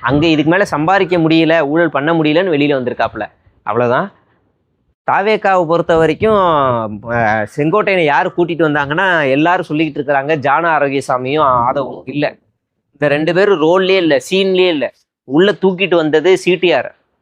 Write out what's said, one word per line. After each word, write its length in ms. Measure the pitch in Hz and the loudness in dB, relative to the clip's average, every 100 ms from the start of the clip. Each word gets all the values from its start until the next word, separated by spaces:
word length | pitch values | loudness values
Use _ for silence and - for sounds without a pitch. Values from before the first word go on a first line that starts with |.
அங்க 260 | 120 143 165 | -2 0 2
இதுக்கு 240 | 151 143 | 2 2
மேல 140 | 180 | 0
சம்பாதிக்க 520 | 208 147 160 196 180 175 | 0 -2 0 0 0 0
முடியல, 500 | 160 160 160 165 143 | 2 2 4 2 2
ஊழல் 240 | 160 170 | 0 0
பண்ண 220 | 139 147 | 0 0
முடியலன்னு 400 | 165 151 151 190 | 0 0 0 0
வெளியில 220 | 147 147 | 0 0
வந்திருக்காப்புல, 520 | 139 120 117 113 110 104 _ _ _ | -2 -4 -4 -4 -6 -12 _ _ _
அவ்வளவுதான். 500 | - 110 120 131 196 - _ _ _ _ _ _ _ _ - | -6 -2 0 0 -4 -10 _ _ _ _ _ _ _ _ -2
தாவேக்காவை 560 | 151 202 214 202 185 160 | -2 0 0 0 0 0
பொறுத்த 300 | 170 170 165 | 0 2 2
வரைக்கும், 400 | 160 156 214 208 180 151 135 120 110 104 117 | 2 0 0 2 2 2 0 -2 -4 -8 -6
அ, 400 | 117 110 110 104 - | -2 0 0 -4 -4
செங்கோட்டையனை 480 | 151 208 202 190 | -2 0 0 0
யாரு 280 | 151 147 185 - | 2 0 0 -2
கூட்டிட்டு 300 | 170 165 160 | -2 0 0
வந்தாங்கன்னா, 640 | 147 139 156 190 170 139 | 0 -2 -2 0 0 0
எல்லாரும் 360 | 135 165 185 160 | 0 2 0 -2
சொல்லிக்கிட்டு 280 | 151 160 147 | -4 -4 -4
இருக்கிறாங்க, 400 | 139 139 139 156 | -2 -2 -2 -2
ஜானா 320 | 135 143 170 | 0 0 0
ஆரோக்கியசாமியும் 720 | 151 143 135 127 127 127 151 | 0 0 -2 -2 -4 -2 0
ஆதவும் 640 | 143 123 120 139 127 123 - | 2 2 0 -2 -6 -10 -10
இல்ல. 300 | 139 143 - _ _ _ _ _ | -6 -6 -6 _ _ _ _ _
இந்த 160 | - 147 | -4 0
ரெண்டு 260 | 143 160 | 0 0
பேரும் 260 | 175 208 180 | 2 2 2
ரோல்லே 360 | 156 185 185 190 | 2 2 2 2
இல்ல, 200 | 165 135 - | 2 0 0
சீன்லயே 380 | 190 190 185 185 | -2 0 2 0
இல்ல. 240 | 156 120 - _ _ | 0 -4 -8 _ _
உள்ள 280 | - 143 202 | -2 2 2
தூக்கிட்டு 420 | 170 190 180 185 | 2 -2 0 0
வந்தது 440 | 170 156 156 160 185 | 0 2 2 2 2
சி 160 | 185 | 2
டி 180 | 180 180 | 0 2
ஆர். 240 | 143 - - _ _ | 0 -2 -12 _ _